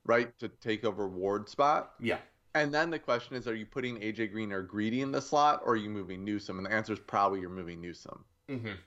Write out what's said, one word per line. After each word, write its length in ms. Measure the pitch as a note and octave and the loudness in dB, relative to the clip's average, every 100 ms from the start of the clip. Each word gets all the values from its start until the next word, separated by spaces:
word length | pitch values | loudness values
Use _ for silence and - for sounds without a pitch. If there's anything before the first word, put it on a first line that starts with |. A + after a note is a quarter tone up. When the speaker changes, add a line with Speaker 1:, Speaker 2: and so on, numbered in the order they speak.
Speaker 1:
right, 320 | - A#2 A#2+ - | 2 4 2 -4
to 100 | A2 | -10
take 360 | - A#2 A2 | -6 -4 0
over 240 | A#2 F#2+ G2 | 0 0 -2
Ward's 440 | F#2 G2 G#2 G#2+ | 0 0 0 -2
spot. 420 | - C#3+ E3 - - | 2 4 4 0 -4
Speaker 2:
Yeah. 180 | A#2 - - _ _ | -2 -2 -4 _ _
Speaker 1:
And 200 | D#3 D3 | 0 2
then 160 | D3 E3 | 2 2
the 80 | D#3 | 0
question 380 | - A#2+ - B2+ | 2 0 0 -6
is, 100 | A#2+ | -4
are 80 | |
you 100 | A2+ G#2+ | -4 -4
putting 360 | C#3+ B2+ A#2+ | -4 -4 -2
A 80 | G#2+ | -4
J 160 | G#2+ A2 | -2 -2
Green 260 | G#2+ G#2+ | -2 -4
or 100 | G2 | -4
Greedy 380 | F#2+ G2+ A2 B2 | -2 0 0 2
in 100 | C3+ | 0
the 100 | C#3 | -2
slot, 400 | C3+ D3 D3 D3 | 2 6 6 6
or 100 | - | 2
are 20 | A#2 | 0
you 120 | G#2 | 0
moving 360 | G#2 F#2 F#2 | -6 -6 -6
Newsome? 340 | G2 G#2 - F#2+ | -2 -2 -4 -6
And 80 | F#2+ | 0
the 60 | |
answer 200 | A2 A2 | 0 0
is 60 | G#2 | -4
probably 420 | - G#2+ G2 F#2+ | -2 2 4 2
you're 80 | F2+ | -4
moving 320 | F#2 E2+ E2+ | -6 -8 -8
Newsome. 440 | F2 - - - - _ - | -10 -12 -14 -16 -18 _ -10
Speaker 2:
Mm-hmm. 240 | C3+ A2+ F#2 | -8 -6 -8